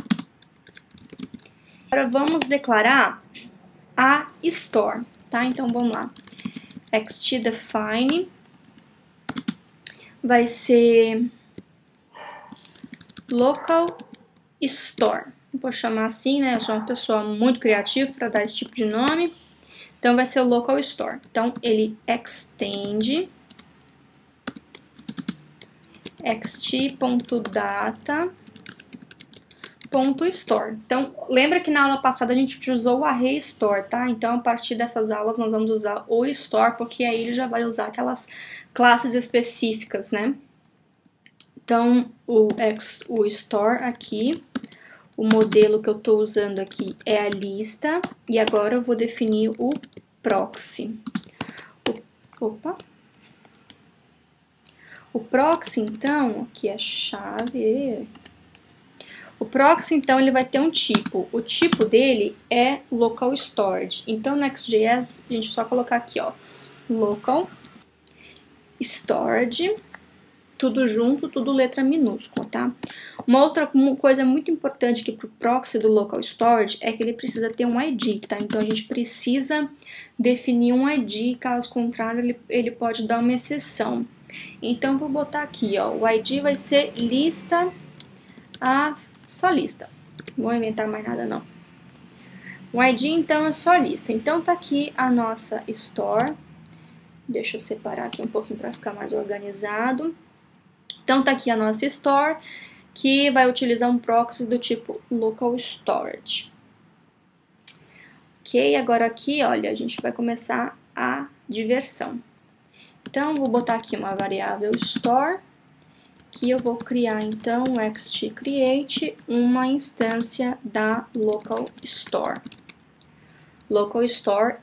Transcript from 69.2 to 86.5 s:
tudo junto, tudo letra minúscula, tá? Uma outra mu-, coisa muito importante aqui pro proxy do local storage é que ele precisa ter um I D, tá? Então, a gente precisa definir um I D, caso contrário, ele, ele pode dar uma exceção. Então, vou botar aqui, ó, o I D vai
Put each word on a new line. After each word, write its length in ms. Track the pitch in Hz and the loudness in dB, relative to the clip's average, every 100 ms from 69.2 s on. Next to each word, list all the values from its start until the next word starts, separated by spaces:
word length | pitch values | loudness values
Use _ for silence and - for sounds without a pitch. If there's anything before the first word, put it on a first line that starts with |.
| - 233 240 240 359 440 - - - _ _ _ _ - | 2 2 0 0 -2 -2 -8 -20 -20 _ _ _ _ -2
tudo 300 | 262 226 247 | 0 2 2
junto, 400 | 214 240 285 320 | 4 2 2 -2
tudo 240 | 277 240 | -4 0
letra 320 | 269 254 277 | 2 2 2
minúscula, 640 | 262 320 240 196 - - - | 2 4 2 0 -6 -8 -6
tá? 240 | 233 247 - - - - - - | -4 -4 -4 -10 -16 -18 -6 4
Uma 160 | 254 | 6
outra 260 | 302 311 285 | 6 2 2
mu-, 240 | 269 277 269 | 4 4 4
coisa 260 | 277 262 | 4 4
muito 260 | 254 277 302 | 4 2 0
importante 520 | 311 269 - 240 233 | -2 -4 -2 0 0
aqui 100 | 220 | -2
pro 160 | 214 214 | -8 -10
proxy 520 | - 233 254 254 233 | -4 0 0 0 0
do 120 | 220 | 4
local 300 | 214 208 - | 4 2 -4
storage 560 | - - 233 233 202 - | -6 0 4 4 2 -2
é 120 | 233 | -4
que 100 | 220 | -2
ele 100 | 226 | -4
precisa 360 | 226 254 226 226 | -4 -4 -2 -2
ter 160 | 226 240 | -2 0
um 140 | 240 | 0
I 120 | 311 | -2
D, 300 | 240 214 202 - | -2 -2 -4 -4
tá? 120 | 208 | -6
Então, 200 | 208 220 | -2 -2
a 40 | |
gente 200 | 214 220 - | 0 -2 -2
precisa 840 | 247 233 - - 262 269 302 285 - - - - - | -4 -2 -2 0 0 0 -2 -2 -8 -20 -20 -12 -2
definir 540 | 240 247 - 240 240 | 2 2 2 2 4
um 180 | 254 269 | 4 2
I 140 | 294 | 0
D, 340 | 208 208 247 247 | -2 -2 -2 -2
caso 320 | 254 247 240 | -4 -4 -4
contrário, 520 | 247 233 240 226 233 | -2 -2 -2 -4 -2
ele, 180 | 240 240 - | -2 -2 -2
ele 240 | 247 240 | -2 -2
pode 340 | 233 240 226 214 | -2 -4 -2 0
dar 140 | 233 | 2
uma 140 | 240 | 2
exceção. 760 | 247 - 294 - - 226 240 240 - - - - - | 2 0 -2 0 0 0 -2 -6 -10 -20 -16 -16 -8
Então, 360 | 220 240 262 269 | -4 -2 0 0
vou 120 | 302 | -2
botar 340 | 285 294 302 | -4 -4 -4
aqui, 340 | 294 - 214 196 | -6 -4 -2 0
ó, 140 | 220 | -2
o 160 | 226 226 | 0 2
I 140 | 220 | 2
D 180 | 220 277 | 0 -2
vai 160 | 285 | 0